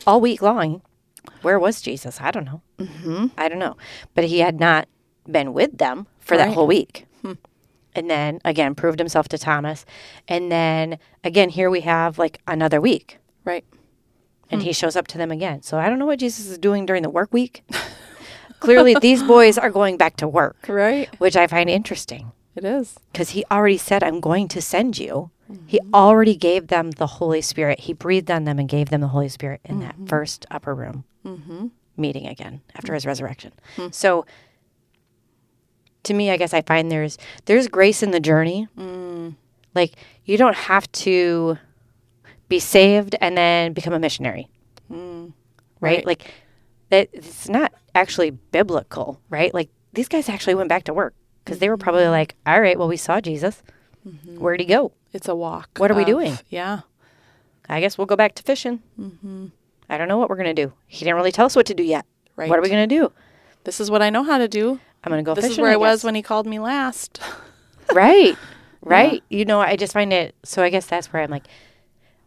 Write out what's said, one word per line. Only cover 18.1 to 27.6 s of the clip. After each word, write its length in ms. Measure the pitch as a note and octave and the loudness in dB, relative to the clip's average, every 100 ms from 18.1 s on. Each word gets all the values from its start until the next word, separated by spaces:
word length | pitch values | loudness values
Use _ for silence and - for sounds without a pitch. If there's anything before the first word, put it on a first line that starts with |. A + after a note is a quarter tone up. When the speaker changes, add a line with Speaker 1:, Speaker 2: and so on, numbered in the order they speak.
| - - - - - | -20 -20 -20 -20 -2
Speaker 1:
Clearly, 360 | C4+ B3 B3+ A3+ | 6 8 8 8
these 240 | A#3+ C4 | 6 4
boys 340 | C4+ A#3+ A3 A3 | 8 10 10 6
are 120 | A#3+ | 0
going 280 | G3 G3 F3 | 2 0 2
back 200 | D#3+ - | 0 0
to 100 | D3+ | -2
work. 300 | D#3 D3 - - | 0 0 -4 -6
Speaker 2:
Right. 420 | G3+ G#3 C#4+ C4+ - | 0 0 0 -4 0
Speaker 1:
Which 180 | F3+ F3+ | 2 4
I 100 | F3 | 4
find 220 | E3+ E3+ | 2 0
interesting. 600 | F#3+ A3 - - A#2+ A2+ - _ - | 0 -2 -10 -12 -16 -18 -20 _ -10
Speaker 2:
It 100 | G3 | -6
is. 300 | C#4 A#3 - _ | -4 -6 -14 _
Speaker 1:
'Cause 160 | - E3 | -8 -6
he 140 | G3 - | -6 -2
already 260 | G3+ G#3 F#3+ | 2 4 2
said, 240 | - G3 | 0 0
"I'm 160 | E3 E3+ | 0 -2
going 280 | D#3 F3+ F#3 | 0 0 -2
to 140 | F3+ | -6
send 340 | - F#3 B3 - | -4 -2 -2 -4
you." 320 | - C#3 E3+ _ - G3 D#3+ | -6 -8 -10 _ -20 -20 -2
He 120 | G3+ | -2
Speaker 2:
Mm-hmm. 140 | G3 | 4
Speaker 1:
already 420 | G#3 G3 A3 A3 F3+ | 6 8 8 6 2
gave 320 | F3 F#3 E3 | 2 0 0
them 220 | E3+ E3 | -2 -2
the 140 | D3+ D3+ | -4 -6
Holy 340 | - E3+ D#3+ | -4 -2 -2
Spirit. 400 | D3+ - | -4 -2